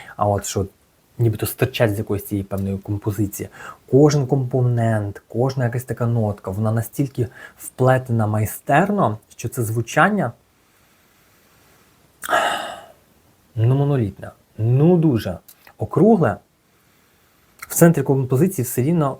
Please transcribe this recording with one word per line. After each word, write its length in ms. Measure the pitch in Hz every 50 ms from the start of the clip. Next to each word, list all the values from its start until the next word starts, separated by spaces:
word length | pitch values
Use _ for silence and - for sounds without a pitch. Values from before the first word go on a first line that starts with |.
| - - -
А 120 | - 104
от 180 | 104 101 101 -
що 200 | - - 104 92 - _ _ _ _ _ _ _ _ _ -
нібито 260 | 117 113 104 - 110
стирчать 500 | - - - 127 123 - - 123 107 101
з 20 |
якоїсь 280 | 110 104 - 104 98 -
цієї 180 | - 104 101 98
певної 340 | - 101 98 98 98 98
композиції. 720 | 95 - - 104 101 - 110 95 104 104 95 - - - - - - - - - - _ -
Кожен 360 | - 135 151 147 143 147 131
компонент, 920 | 123 143 139 127 123 139 131 127 123 120 117 113 113 110 107 104 101 98 - _
кожна 360 | - - 117 127 135 127 135 123
якась 200 | 117 123 127 -
така 220 | - 113 - 120
нотка, 460 | 117 117 117 107 104 98 - - 95
вона 200 | 95 104 110 110
настільки 560 | 110 117 107 - - - 143 123 - 127 113 - - - - - -
вплетена 680 | - - - _ - 127 131 131 127 127 - 117 113 107
майстерно, 880 | 104 107 107 107 - - - - - 139 156 196 196 208 196 143 110 107 - _ _ -
що 140 | - - 113
це 140 | - 131 113
звучання, 680 | 110 113 120 117 - - 151 160 196 214 190 147 117 - _ _ _ _ _ _ _ _ _ _ _ _ _ _ _ _ _ _ _ _ _ _ _ _ _ _ _ _ _ _ _ _ _ _ _ _ - - - - - - - - - - - - - - - - _ _ _ _ _ _ _ _ _ _ _ -
ну, 200 | 113 113 123 131
монолітне, 560 | 139 143 143 143 131 110 95 - - 107 101 - _ _ _ _
ну, 400 | - 107 117 123 135 151 175 185
дуже 400 | 165 156 156 120 101 - 92 85 - _ - - _ _ - -
округле. 600 | - - - - 147 185 220 226 180 147 107 95 - _ _ _ _ _ _ _ _ _ _ _ _ _ _ _ _ _ _ _ _ _ _ _
В 160 | - - - -
центрі 300 | - 165 170 160 143 127
композиції 640 | - 135 135 131 117 131 127 185 185 - - 113
все 160 | - - 123
рівно 360 | 123 151 175 165 147 135 -